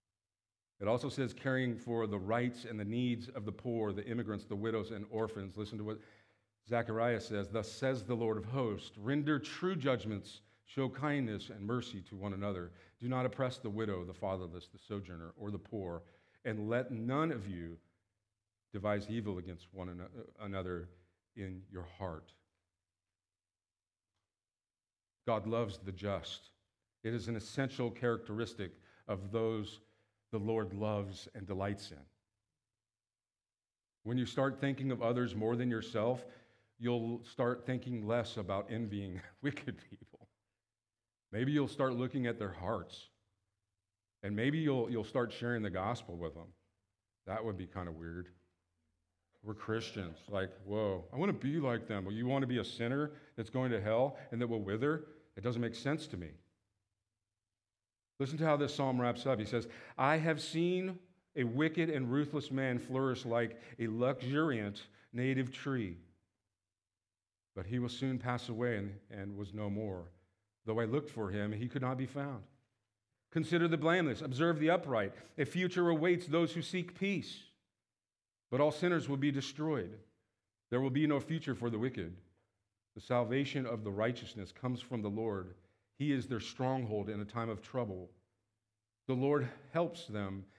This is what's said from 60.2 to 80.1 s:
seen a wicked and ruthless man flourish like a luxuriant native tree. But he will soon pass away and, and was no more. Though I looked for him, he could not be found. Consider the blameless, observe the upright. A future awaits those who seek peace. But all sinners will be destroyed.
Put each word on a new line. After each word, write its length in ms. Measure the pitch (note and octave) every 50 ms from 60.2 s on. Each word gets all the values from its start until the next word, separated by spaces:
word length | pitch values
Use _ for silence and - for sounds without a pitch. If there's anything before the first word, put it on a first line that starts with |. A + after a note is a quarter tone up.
| D#3 E3 D#3 D#3
seen 600 | - - - D#3+ E3+ F3 F3+ F#3 F#3 F#3+ F#3 F3+ - - _ _ _ _ -
a 80 | D3
wicked 480 | B2 A#2 A#2 C#3 D#3 D#3+ D#3+ E3+ E3 D#3+
and 220 | D3+ C3+ C3 A#2
ruthless 400 | B2+ C#3+ D3 D3 D3+ D3 C#3 -
man 260 | C3 C3+ C3+ C3 B2 A#2+
flourish 460 | A#2 B2+ B2+ C3 C3+ C3 B2 - -
like 360 | A#2+ A#2 A#2+ A#2 A2+ - - - - - -
a 80 | A#2 A2+
luxuriant 1000 | A2 A2+ B2 C3 C#3 - B2+ B2+ C#3 D3+ D#3+ D#3+ C3 A2+ G#2 G2+ G#2 - - - - - - _
native 380 | - A#2+ B2 C3 C3 C3 C3 B2
tree. 460 | C3 - - C#3+ C3+ B2 G#2+ F#2 E2+ E2+ - - _ _ _ _ _ _ _ _ _ _ _ _ _ _ _ _ _ _ _ _ _ _ _ _ _ _ _ _ _
But 100 | F#2+ F2
he 140 | F#2+ B2 B2
will 80 | B2 A#2+
soon 300 | A#2+ - C3+ C3+ C3 B2
pass 300 | B2 B2 B2 A#2 - -
away 280 | A#2 A2 B2 B2 A#2
and, 180 | G2+ G2 G2+ G2+ G#2 - -
and 260 | A2+ G2+ G2 G2+ G2+
was 160 | G2 G#2 F#2
no 160 | F#2+ G#2+ G#2+ G2+
more. 360 | G2 G#2 A2 G#2 F#2+ F2+ E2+ F2 - _ _ _ _ _ _ _ _ _ _
Though 120 | A2 A2 A2+
I 60 | A#2
looked 260 | A2 A#2+ D3+ D3+ D3
for 200 | - A2+ G#2+ G2
him, 200 | G2 G#2 G2+ G#2
he 140 | G#2+ G#2+ A#2+
could 160 | A#2+ - C#3
not 160 | B2+ B2+ C3 B2
be 80 | C3+
found. 380 | B2+ - C#3+ C#3 C#3+ C3 G#2+ F#2+ - _ _ _ _ _ _ _ _ _ _ _ _ _ _ _ _
Consider 340 | - E3 D#3 D#3+ F3 E3+ E3+
the 100 | E3+ E3
blameless, 440 | D3 C#3+ E3 E3+ F#3 E3+ C#3+ A2 -
observe 400 | D#3 C#3 B2+ B2+ E3 E3+ E3 D3
the 100 | D3+ D#3+
upright. 440 | F3 F#3 E3+ D3 B2+ A2 G#2 - - - - - - -
A 60 | D3
future 440 | C3 - F3 F#3 F3+ F3+ F3+ F3 E3+
awaits 380 | E3 D#3 D#3 F#3 F3+ E3+ F3
those 260 | C#3 D3 E3+ E3+ D#3+
who 100 | - F3
seek 340 | C3+ - - F#3 F3 F3 -
peace. 440 | - G3 G3 G3+ D#3+ B2 - - - - - _ _ _ _ _ _ _ _ _ _ _ _ _ _ _ _ _ _ _ _
But 100 | A#2+ B2+
all 100 | D3 D3+
sinners 380 | D3+ - F3+ F3 F3 D#3+ B2+ C#3
will 80 | C#3
be 160 | C#3 C#3 D3
destroyed. 640 | C#3 C#3 C3+ - - D3+ D3+ D#3+ D3+ B2 F2+ F2 G#2+ G#2 - _